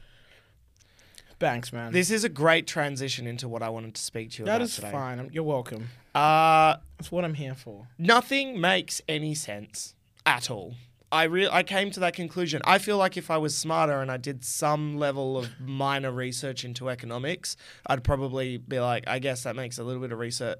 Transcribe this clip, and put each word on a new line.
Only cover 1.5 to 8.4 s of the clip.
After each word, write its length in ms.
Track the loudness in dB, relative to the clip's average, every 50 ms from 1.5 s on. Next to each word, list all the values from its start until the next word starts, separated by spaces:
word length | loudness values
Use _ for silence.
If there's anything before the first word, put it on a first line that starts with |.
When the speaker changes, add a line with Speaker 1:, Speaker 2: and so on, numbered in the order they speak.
| 0 0 -6 -8 -8
Speaker 1:
man. 180 | -8 -6 0
Speaker 2:
This 200 | 0 2 2 2
is 120 | 2 0 0
a 60 | -2
great 360 | 0 2 4 6 6 4 2
transition 640 | -2 -2 -2 -2 -2 -2 -4 -4 -4 -4 -4 -6 -6
into 220 | -6 -6 -6 -6
what 120 | -6 -4
I 60 | -4 -4
wanted 260 | -6 -6 -8 -10 -10
to 60 | -8
speak 300 | -8 -6 -6 -8 -10 -8
to 80 | -10 -6
you 60 | -2
Speaker 1:
That 100 | 0 2 2
Speaker 2:
about 40 |
Speaker 1:
is 140 | 2 0 -4
Speaker 2:
today. 160 | -6 -6 -6
Speaker 1:
fine. 280 | -4 -4 -4 -4 -6 -8
I'm, 100 | -8 -8 -6
you're 100 | -4 -2
welcome. 460 | 0 0 -2 -2 -4 -8 -10 -10 -10 -12 -16 _ _ 0
Speaker 2:
Uh, 640 | 4 6 6 6 8 8 8 8 8 8 8 6 4 -2 -18 -16 -14
Speaker 1:
That's 140 | -10 -4
what 140 | -2 -2 -2
I'm 80 | -2 -2
here 220 | -4 -6 -8 -8
for. 320 | -10 -12 -16 -16 -16 -18 -16 _ -2
Speaker 2:
Nothing 640 | 4 6 6 6 6 4 0 0